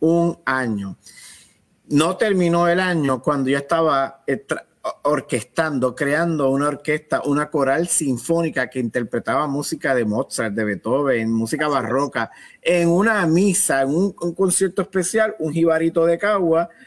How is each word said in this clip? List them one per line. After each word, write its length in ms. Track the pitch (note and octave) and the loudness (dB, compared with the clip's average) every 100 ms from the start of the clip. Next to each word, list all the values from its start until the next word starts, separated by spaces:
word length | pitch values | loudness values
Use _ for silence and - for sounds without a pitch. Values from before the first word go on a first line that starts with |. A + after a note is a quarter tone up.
un 360 | E3 E3+ E3+ D#3+ | 2 2 2 -2
año. 540 | - C3 B2 G#2 G2 - - - - - - _ _ _ - | -4 -2 -2 -4 -6 -12 -20 -20 -20 -20 -20 _ _ _ -4
No 300 | D3 D#3+ F#3 | 0 0 0
terminó 500 | A3 F#3+ F3 E3+ E3+ | 0 2 2 4 2
el 140 | F3 | 2
año 400 | F#3 E3+ C#3 B2+ | 0 0 0 0
cuando 280 | D#3+ C#3+ C3 | 0 0 0
ya 100 | C#3 | 0
estaba, 640 | C#3 E3 E3 C#3 C3+ - - | 0 0 2 2 -2 -6 -4
eh, 180 | C3+ - | -4 -4
tra-, 200 | D#3 - _ - - | -8 -10 _ -10 -4
orquestando, 920 | D3 D3+ - A#2 - - D#3+ C#3 B2+ A#2+ | -2 -2 -2 -6 -4 -4 -2 0 -2 0
creando 540 | C#3+ D3 E3+ D#3+ C3+ | -2 0 0 2 2
una 180 | C#3 D3 | 2 0
orquesta, 540 | C#3 - D3+ - C3 | -2 -4 -4 -2 -4
una 260 | C#3 C#3+ D3 | 0 0 0
coral 380 | D3+ C3 C#3+ F3 | 0 2 0 0
sinfónica 840 | - C#3+ A#2+ - E3 E3 C3 B2 | -2 -2 -2 0 0 0 -2 -4
que 100 | C3 | -4
interpretaba 680 | A#2+ B2 A2+ A#2 G#2+ C3 D3+ | -4 -4 -4 -4 -2 -2 0
música 480 | C#3+ C#3+ D3+ D3+ B2+ | -4 -4 -4 0 0
de 80 | |
Mozart, 500 | G#2+ G#2+ C3+ - A2+ | 0 -2 -4 -4 -4
de 120 | G#2 G#2+ | -2 -2
Beethoven, 680 | F#2+ A2 C3+ C#3+ A#2+ A2+ | -2 -2 0 0 0 0
música 380 | A2+ A2+ C#3+ D3+ | -2 -2 -2 0
barroca, 600 | C#3 A2+ B2+ C#3+ B2+ A2+ - - - | -2 0 -2 -2 -4 -6 -10 -20 -6
en 280 | D#3+ F3 E3+ | 0 2 4
una 360 | F3 G#3+ G#3+ E3+ | 4 2 2 2
misa, 560 | E3 G3+ F3 - C3+ | 4 4 2 0 0
en 120 | C3+ D#3 | 2 0
un, 200 | G3+ - | 0 -2
un 160 | F3 E3+ | -6 -2
concierto 460 | F#3+ F3 F#3+ F#3+ | 0 0 -2 -2
especial, 520 | F3 F#3 E3+ A3 A3 G#3 | -2 -2 -2 0 0 -2
un 140 | D#3 | -4
jibarito 520 | E3 E3 D#3+ E3 E3 E3 | 0 2 2 2 2 2
de 120 | E3+ | 2
Cagua, 500 | G3+ G3+ E3+ D#3+ E3+ - | 0 0 2 2 0 -8